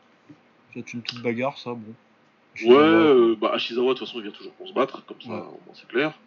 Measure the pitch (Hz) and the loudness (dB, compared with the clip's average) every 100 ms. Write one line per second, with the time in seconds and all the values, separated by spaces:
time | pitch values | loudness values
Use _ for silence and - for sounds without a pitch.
0 | _ _ _ - _ _ _ 123 - 123 | _ _ _ -20 _ _ _ -16 -14 -12
1 | 110 120 120 117 131 - 123 117 107 113 | -12 -8 -6 -4 -6 -8 -12 -12 -14 -20
2 | _ _ _ _ _ - 113 139 156 165 | _ _ _ _ _ -2 6 6 8 4
3 | 151 131 117 107 107 120 - 117 127 127 | 6 6 4 2 -2 -4 -4 -2 -2 -2
4 | 104 120 101 - 95 - 185 196 - - | -6 -12 -14 -16 -20 -20 -10 -6 -4 -6
5 | - - 117 110 - - - - - 120 | -18 -20 -14 -14 -14 -20 -20 -20 -8 -4
6 | 151 - | -4 -6